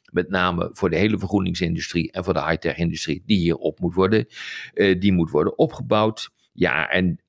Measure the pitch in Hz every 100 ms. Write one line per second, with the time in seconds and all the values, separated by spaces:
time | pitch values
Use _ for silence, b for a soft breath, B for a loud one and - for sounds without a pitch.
0 | _ 90 90 92 90 87 90 - 92 80
1 | 107 104 95 101 92 87 85 82 - 85
2 | 80 92 90 82 73 82 82 78 85 80
3 | - 73 - 101 82 80 82 - 87 87
4 | 95 110 110 B B B B - 98 92
5 | 196 90 80 73 78 - 160 - 120 107
6 | 110 110 - _ _ - 85 69 76 90
7 | 92 -